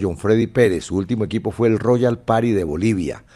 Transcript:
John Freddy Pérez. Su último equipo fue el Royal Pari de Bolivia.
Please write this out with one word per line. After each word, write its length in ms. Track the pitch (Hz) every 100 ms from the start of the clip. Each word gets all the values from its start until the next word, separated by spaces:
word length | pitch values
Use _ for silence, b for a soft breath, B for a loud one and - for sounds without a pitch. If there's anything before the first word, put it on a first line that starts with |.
John 180 | 95 76
Freddy 300 | 101 110 113
Pérez. 360 | 123 117 85 -
Su 100 | 90
último 280 | 95 117
equipo 280 | 98 107 110
fue 160 | 101 117
el 100 | 107
Royal 400 | 117 123 123 120
Pari 320 | - 113 120
de 140 | 101
Bolivia. 600 | 82 76 110 98 76 - b